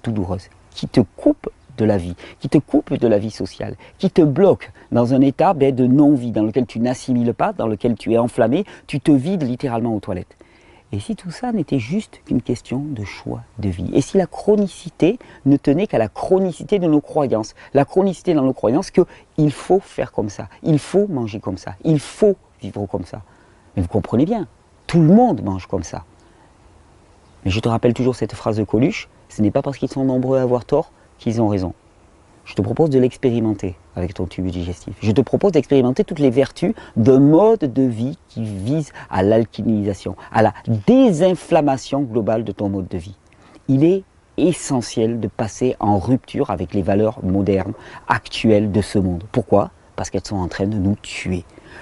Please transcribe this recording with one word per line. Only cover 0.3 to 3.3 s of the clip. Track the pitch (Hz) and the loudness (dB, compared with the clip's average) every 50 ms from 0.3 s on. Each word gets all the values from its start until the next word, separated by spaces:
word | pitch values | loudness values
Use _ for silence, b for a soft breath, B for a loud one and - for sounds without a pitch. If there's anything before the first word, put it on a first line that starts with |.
| 98 95 - - _ _ _ _ | -6 -8 -10 -16 _ _ _ _
qui | - - - | -14 -12 -10
te | - - 139 | 0 2 2
coupent | 104 - _ - - 294 294 _ - - - _ _ _ - - | 2 2 _ 0 0 0 0 _ -6 -14 -14 _ _ _ -4 -2
de | 107 | 0
la | 104 - | 2 2
vie, | 95 85 87 87 B B B B B | 0 -2 -6 -10 B B B B B
qui | - 139 | -8 0
te | - 151 | 0 0
coupent | - - - 302 - - 143 | 0 2 -2 -2 0 0 -4
de | - - 113 | 0 2 2
la | 104 101 | 2 2
vie | 104 113 | 0 -4